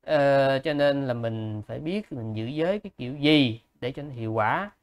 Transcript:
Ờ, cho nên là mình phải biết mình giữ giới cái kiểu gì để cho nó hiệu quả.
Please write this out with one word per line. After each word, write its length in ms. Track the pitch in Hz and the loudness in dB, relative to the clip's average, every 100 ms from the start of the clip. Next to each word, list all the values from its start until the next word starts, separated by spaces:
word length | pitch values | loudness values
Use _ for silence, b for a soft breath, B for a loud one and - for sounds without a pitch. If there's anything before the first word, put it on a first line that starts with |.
Ờ, 580 | - 151 139 139 135 135 | 0 2 4 4 4 2
cho 140 | 156 | 0
nên 340 | 147 143 139 135 | 2 2 2 -2
là 60 | |
mình 480 | 120 113 110 110 107 107 | -2 -2 -4 -6 -8 -8
phải 120 | 117 | -8
biết 340 | 156 202 208 | -6 -6 -6
mình 200 | 135 110 | -8 -6
giữ 120 | 110 113 | -6 -6
giới 340 | 151 170 208 | -2 -2 -2
cái 120 | 202 - | -6 -12
kiểu 200 | 123 143 | -10 0
gì 440 | 143 156 131 110 _ _ | 4 6 4 0 _ _
để 120 | 123 | -8
cho 120 | 143 | -8
nó 60 | 147 | -12
hiệu 240 | 123 110 | -8 -4
quả. 380 | 110 107 151 202 _ | 0 2 0 -4 _